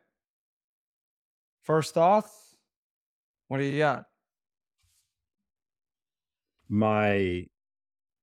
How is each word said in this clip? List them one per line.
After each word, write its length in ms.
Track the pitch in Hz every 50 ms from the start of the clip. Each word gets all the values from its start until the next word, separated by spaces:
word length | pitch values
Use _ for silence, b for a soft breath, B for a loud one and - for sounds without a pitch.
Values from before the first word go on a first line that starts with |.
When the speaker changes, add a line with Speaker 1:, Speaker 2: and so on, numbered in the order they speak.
| _ _ _ _ _ _ _ _ _ _ _ _ _ _ _ _ _ _ _ _ _ _ _ _ _ _ _ _ _ _ _ _ _
Speaker 1:
First 320 | - 156 160 143 - -
off, 380 | 170 165 180 202 214 214 - - - - _ _ _ _ _ _ _ _ _ _ _ _ _ _ _ _ _ _ _ _ _
what 120 | 135 135
do 40 | 139
you 140 | 139 139 147
got? 280 | 151 143 127 - - - _ _ _ _ _ _ _ _ _ _ _ _ _ _ _ _ _ _ _ _ _ _ _ _ _ _ _ _ _ _ _ _ _ _ _ _ _ _ _ _ _ _ _ _ _ _ _ _ _ _ _ -
Speaker 2:
My, 760 | 101 107 107 107 107 107 107 104 101 98 98 90 90 90 87 - _ _ _ _ _ _ _ _ _ _ _ _ _ _